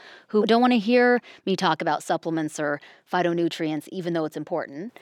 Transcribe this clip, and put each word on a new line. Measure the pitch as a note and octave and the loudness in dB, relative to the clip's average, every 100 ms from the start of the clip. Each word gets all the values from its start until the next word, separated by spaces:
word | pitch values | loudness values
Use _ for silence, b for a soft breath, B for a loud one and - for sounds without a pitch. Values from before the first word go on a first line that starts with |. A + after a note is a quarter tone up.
| B B B | B B B
who | G#3+ G#3 | 0 4
don't | A3+ | 4
wanna | B3 A#3+ | 4 4
hear | G3 B3 B3 B3 B B - | 4 4 4 2 B B -4
me | F#3+ | 0
talk | F#3 D#3 | 0 0
about | E3 - | -2 -4
supplements | - E3 E3+ E3 D#3 - | -2 -4 -2 -4 -4 -4
or | D3 D3 B B _ | -4 -4 B B _
phytonutrients, | F3+ F3 E3+ E3+ - D#3+ D#3 - | -2 0 0 -2 -2 -4 -4 -8
even | F#3+ F3 | -8 -4
though | E3+ D#3 | -2 -4
it's | D#3 | -6
important. | D3+ E3 - C#3 G#3+ - | -6 -6 -6 -10 -14 -12